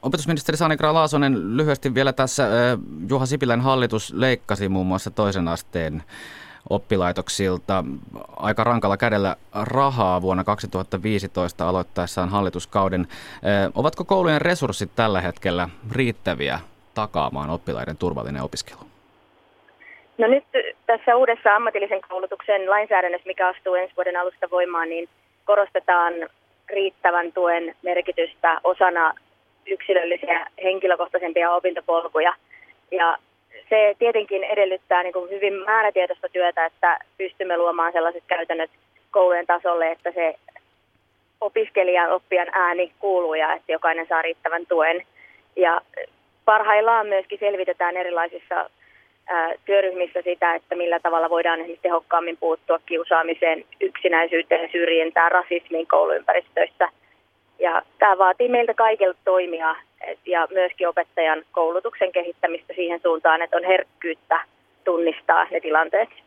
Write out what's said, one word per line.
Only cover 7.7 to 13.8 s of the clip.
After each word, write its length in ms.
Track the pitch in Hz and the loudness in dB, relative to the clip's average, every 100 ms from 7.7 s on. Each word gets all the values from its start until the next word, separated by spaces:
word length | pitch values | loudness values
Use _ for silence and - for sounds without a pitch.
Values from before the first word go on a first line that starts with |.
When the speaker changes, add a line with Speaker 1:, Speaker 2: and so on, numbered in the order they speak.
| 95 65 69 - - - - | -4 -4 -10 -14 -18 -18 -6
Speaker 1:
aika 260 | 104 107 | -4 0
rankalla 340 | 113 120 104 101 | 0 0 0 0
kädellä 380 | 120 104 98 - - | 0 0 0 -4 -8
rahaa 680 | 104 107 123 139 127 95 90 | -8 -2 0 2 2 2 2
vuonna 220 | 92 92 | 0 0
kaksituhatta 600 | 92 101 104 92 95 95 | 0 -2 -4 -6 -4 -4
viisitoista 680 | 104 104 95 - 90 - 87 | -2 -2 -4 -4 -4 -2 -2
aloittaessaan 600 | 92 87 - 87 - 90 | 0 -2 -6 -4 -4 -2
hallituskauden. 720 | 101 95 90 - 104 98 90 | -2 -2 -4 -4 0 0 0
Ö, 720 | 87 - - - - 101 98 | -4 -10 -18 -6 0 0 0
ovatko 280 | - | 0